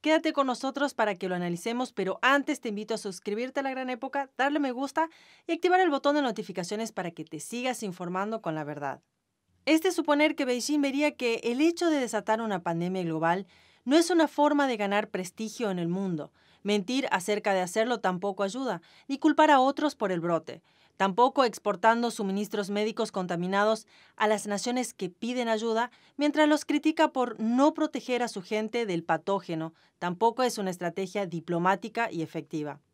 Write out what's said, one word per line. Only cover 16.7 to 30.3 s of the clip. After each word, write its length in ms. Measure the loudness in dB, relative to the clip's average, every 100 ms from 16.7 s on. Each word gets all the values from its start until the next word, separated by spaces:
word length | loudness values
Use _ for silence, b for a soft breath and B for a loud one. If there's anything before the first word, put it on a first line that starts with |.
| -2 0 -4 0
acerca 440 | -2 0 -2 0
de 80 | 0
hacerlo 360 | 0 0 0 0
tampoco 440 | 0 -2 -4 -2
ayuda, 400 | -4 -2 -4 -6 b b b
ni 100 | 0
culpar 320 | 2 6 8
a 100 | 8
otros 360 | 6 2 -2 0
por 160 | -2
el 80 | 0
brote. 420 | 0 0 -2 -16 b b b _
Tampoco 480 | 0 4 2 4
exportando 680 | 2 2 -4 4 4 4 0
suministros 600 | -2 -2 -2 -2 -4 -2
médicos 420 | -2 -2 -2 -4
contaminados 720 | -4 -4 -2 0 2 2 2 -4 b b -2
a 100 | 0
las 200 | 2 -2
naciones 480 | -4 -2 -2 -4
que 160 | -6 -10
piden 380 | -6 -6 -2 0
ayuda, 420 | 0 0 -2 -2 b b -2
mientras 320 | 0 4 4
los 160 | 4
critica 480 | 2 0 0 2 2
por 260 | 2 -4 -2
no 360 | 0 4 4
proteger 480 | 4 -4 -4 -4 -2
a 60 | -2
su 120 | -6
gente 460 | -4 -4 -2 -4 -2
del 180 | -2
patógeno, 680 | 0 -2 0 -4 -2 -6 -6 b b _
tampoco 440 | -6 2 0